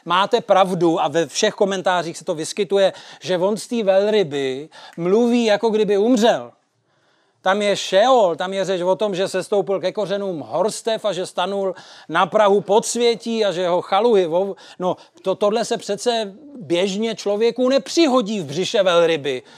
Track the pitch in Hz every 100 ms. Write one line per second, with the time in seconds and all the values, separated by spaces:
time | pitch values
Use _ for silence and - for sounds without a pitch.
0 | - 175 202 240 - 190 190 185 170 165
1 | 156 151 156 - 214 - 196 196 185 180
2 | 160 165 160 160 160 - 196 196 190 -
3 | - - 135 180 185 214 - 240 196 190
4 | 208 214 170 143 135 131 156 - - -
5 | 170 208 240 240 233 202 226 214 208 202
6 | 214 254 226 160 120 - _ _ _ _
7 | _ _ _ _ 185 196 208 190 - 185
8 | 233 262 190 160 185 196 180 190 175 185
9 | 214 180 185 185 170 208 180 190 180 208
10 | 190 202 196 170 117 143 202 202 - 220
11 | 214 175 180 - 180 202 196 175 - -
12 | - 160 185 214 208 202 175 202 226 233
13 | 233 233 233 226 208 170 180 175 - 196
14 | 240 208 175 170 196 180 - - 180 156
15 | - _ 190 185 208 220 214 226 - 202
16 | 240 233 208 202 294 285 151 170 196 190
17 | 226 220 202 208 233 240 254 269 269 -
18 | 330 254 202 214 147 139 180 220 185 170
19 | 165 160 139 127 -